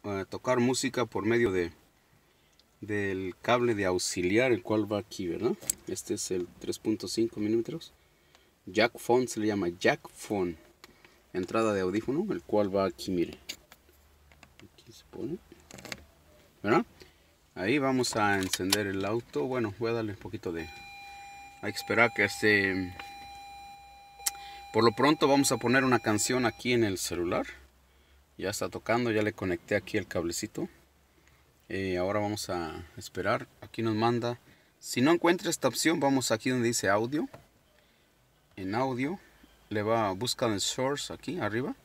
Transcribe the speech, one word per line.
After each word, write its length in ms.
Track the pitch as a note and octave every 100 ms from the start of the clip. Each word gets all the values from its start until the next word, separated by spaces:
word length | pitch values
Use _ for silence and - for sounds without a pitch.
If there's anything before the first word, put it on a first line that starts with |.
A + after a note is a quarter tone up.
eh, 200 | G#2 G2 F#2
tocar 320 | G2+ - B2+
música 460 | B2 B2 C3+ C3
por 180 | A2+ G2+
medio 280 | G2+ A#2 A#2
de, 200 | F#2 E2+ - _ _ _ _ _ _ _ _ _ _
del 540 | G#2 G#2 G2+ F#2+ F#2+ -
cable 320 | - B2 A#2+
de 100 | G#2
auxiliar, 640 | F#2+ F2+ - - F2+ G#2+ C3
el 120 | G#2+
cual 280 | - A2 G2+
va 60 | G#2
aquí, 300 | F#2+ - F2+
¿verdad? 240 | E2+ A#2 G#3 - -
Este 300 | - - -
es 160 | G#2 -
el 160 | F#2+ F2 -
tres 220 | F#2+ -
punto 280 | A2+ G#2+ F#2+
cinco 320 | - A2+ -
milímetros. 540 | G#2 A2+ A#2 E3 - _ _ _ _ - _ _
Jack 320 | - F#2+ A2+ -
phone 300 | - B2 B2
se 120 | A2+
le 60 |
llama, 220 | G#2+ G2+ F2 F2
jack 200 | A2+ D3 -
phone. 480 | - - G#2 F2 D#2+ - _ - - - _ _
Entrada 440 | F2+ F#2 A2 A2+
de 60 | G2+
audífono, 440 | F#2 G2+ A#2 C#3+ G#3
el 80 | F2+
cual 340 | - G#2 G2+
va 100 | G2
aquí, 260 | G2 - -
mire. 260 | F#2 D#2+ - - - _ - _ _ _ _ _ - - - G#2
Aquí 180 | - -
se 120 | - -
pone, 260 | - A2 F3+ _ - - - - - - _ _ - - _
¿verdad? 240 | G2+ D3+ A#3+ - - _ _ _ _
Ahí 240 | - F#2+ D3
vamos 380 | C3+ C3 B2
a 240 | A2+ G#2 G2
encender 480 | F#2 - F#2+ G#2 G2+
el 180 | F#2+
auto. 400 | G2 A2+ - D3
Bueno, 300 | C#3 B2+ G#2+ G2+
voy 140 | A2+
a 20 |
darle 200 | A#2 A2
un 40 | F#2+
poquito 340 | - G#2+ F#2
de, 160 | E2 E2+ - - - - - - - - -
hay 100 | G#2
que 60 | -
esperar 320 | - G#2 A#2
que 80 | -
este... 720 | G#2 - G#2+ G#2 G2 F#2+ F#2 F2 - - - - - G5+ G5+ G5+ G5 - - - - - - - -
Por 100 | A2
lo 80 | A#2
pronto 380 | G#2+ C3+ D#3 D3
vamos 240 | C#3 C3+
a 40 | A#2
poner 280 | A#2+ B2+
una 140 | C3 A#2+
canción 460 | A#2 G#2+ - B2+
aquí 280 | A#2+ - A#2+
en 100 | A#2+
el 140 | G#2+ F#2
celular. 480 | - E2+ F2 G#2+ C#4 - - _ _ _ _ _ _ -
Ya 120 | F2+
está 180 | - F#2+
tocando, 420 | A2+ - A#2 A#2+
ya 100 | G#2+
le 100 | G#2+
conecté 440 | - F#2+ F2 -
aquí 220 | G#2 - G#2+
el 80 |
cablecito. 640 | F2+ F#2+ E2+ - G#2+ - E3+ - _ _ _ _ _ _ _ _ -
Eh, 280 | F#2 F#2+ F2+
ahora 220 | F#2 G#2
vamos 300 | G#2 G#2 -
a 360 | F2+ D#2+ D#2+ F2 -
esperar. 500 | - - F#2 B2+ C3+ _
Aquí 200 | G#2 -
nos 140 | A2+
manda, 420 | G#2+ A2+ A#2+ A#2+ A#2+ - - _ _
si 200 | - B2
no 120 | C3+
encuentra 380 | E3+ E3+ F3+ E3+
esta 200 | D#3+ C3
opción, 320 | - D#3 E3
vamos 300 | C#3 C3+ B2
aquí 180 | A2+ B2+
donde 180 | B2+ A#2
dice 220 | A#2 F#2+
audio. 400 | G2+ A#2 D3+ C4+ - - _ _ _ _ _ _ _ _ _ _ -
En 180 | F#2+
audio, 420 | A2 C3+ B2 C#3 G3 - - - _ _
le 120 | G#2
va 280 | G#2 A2+ G#2
a 20 |
buscar 400 | F#2 B2 - A#2+
en 80 | G2+
source 540 | - - C3 C#3+ -
aquí 260 | F2 - E3+
arriba 340 | G#2+ A2 D3 C#4